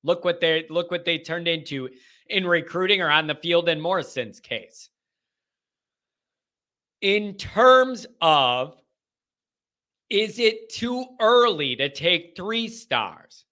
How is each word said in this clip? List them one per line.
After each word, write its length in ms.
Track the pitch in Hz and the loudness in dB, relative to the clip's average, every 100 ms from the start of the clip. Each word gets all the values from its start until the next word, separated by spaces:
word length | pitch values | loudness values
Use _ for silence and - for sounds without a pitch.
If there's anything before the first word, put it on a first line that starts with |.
Look 220 | 151 175 | -2 -2
what 160 | 175 170 | -2 0
they, 260 | 165 160 160 | 0 0 -2
look 200 | 160 170 | -6 -4
what 140 | 175 | -6
they 140 | - 160 | -4 -4
turned 300 | 165 170 170 | -6 -4 -4
into 420 | 165 139 139 127 - _ _ _ | -4 -6 -10 -10 -14 _ _ _
in 180 | 208 180 | -2 2
recruiting 560 | 170 170 180 185 202 | 0 0 -4 0 2
or 80 | 165 | 2
on 160 | 151 156 | 0 0
the 80 | |
field 340 | 151 165 170 170 | -6 0 0 2
in 120 | 156 | -2
Morrison's 580 | 165 185 143 131 113 - | -2 -2 -4 -8 -10 -12
case. 500 | - 117 - - - _ _ _ _ _ _ _ _ _ _ _ _ _ _ _ _ _ _ _ _ _ | -10 -10 -10 -20 -20 _ _ _ _ _ _ _ _ _ _ _ _ _ _ _ _ _ _ _ _ _
In 340 | 196 208 208 | 0 0 -2
terms 720 | 196 - - 254 262 262 240 - _ | -12 -6 4 6 6 4 -4 -14 _
of, 600 | 165 147 127 123 143 - _ _ _ _ _ _ _ _ _ _ _ _ _ | 2 4 2 0 -4 -10 _ _ _ _ _ _ _ _ _ _ _ _ _
is 280 | 202 214 233 | -2 -2 0
it 320 | 226 220 - | 0 0 -12
too 340 | - 233 247 254 - | -8 -6 -6 -8 0
early 540 | 220 247 240 160 139 123 | 4 6 4 2 -4 -2
to 120 | 139 | -4
take 480 | 143 165 175 - - | 0 0 0 -2 -12
three 320 | 190 226 226 | -6 -6 -6
stars? 760 | - - 123 98 78 - - _ | -10 -4 -2 -2 -10 -20 -20 _